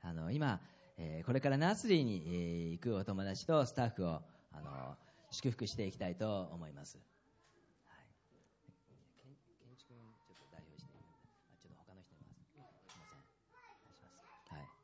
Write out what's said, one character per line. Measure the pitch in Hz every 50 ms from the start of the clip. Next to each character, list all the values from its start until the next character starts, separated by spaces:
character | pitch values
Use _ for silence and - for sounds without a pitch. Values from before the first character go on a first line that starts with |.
あ | - 87 82
の、 | 80 80 85
今、 | 113 147 151 135 104 87 - - - - - - -
え | - 82 80 78 80 85
ー、 |
こ | - 123
れ | 135
か | 131 139
ら | 135
ナ | 139 156 180
ー | 214
ス | 220 -
リ | 233 190 165
ー | 139
に、 | 117 104 92 78
え | 82
ー、 | 87 87 87 85 85 85 82 82
行 | 82 85
く | - 120 110
お | 95 98
友 | - 98 95 98
達 | 98 95 - -
と | - 165 151 131
ス | 117 -
タ | - 123
ッ | 113
フ | - - 92
を、 | 85 80 78 80 - - - - _
あ | 71 76
の、 | 76 73 69 67 65 65 73 - - - - - - -
祝 | - - - 135
福 | 113 - 113
し | 101 -
て | - 107
い | 95
き | 92 -
た | 98 90
い | 87
と | 90 107 110 107 98 92 85
思 | 82 85 82
い | 76 71
ま | 73 71
す。 | - -
は | - - _ _ _ _ _ _ _ _ - _ - _ _ _ _ _ _ - -
い。 | - - - _ _ _ _ - _ _ _ _ _ - - _ _ _
け | - - - _ _ - - 131
ん-、 | 143 139 _ _ _ _
ケ | 147 120
ン | 127
チ | 127 -
君、 | _ 123 120 113 110 113 110 -
ち | -
ょ | 92
っ |
と | - - -
代 | - 78 76
表 | 78 76 78
し | 85
て。 | 67 -
あ、 | - - 87 - - - - _ _ _ _ - _
ち | -
ょ | 87
っ |
と | 85
他 | - - - 95
の | 95
人 | 87 _ 82
い | 76 -
ま | - 50
す。 | - - _
す | _
い | 143
ま | 131
せ | - - -
ん。 | - -
お |
願 | - 180 156 - - 139
い | - _ _ _ _ _ 440 494 494 453 415 - _
し | - - - - - - - -
ま | - - - - -
す。 | 85
は | 73
い。 | 71 69 - _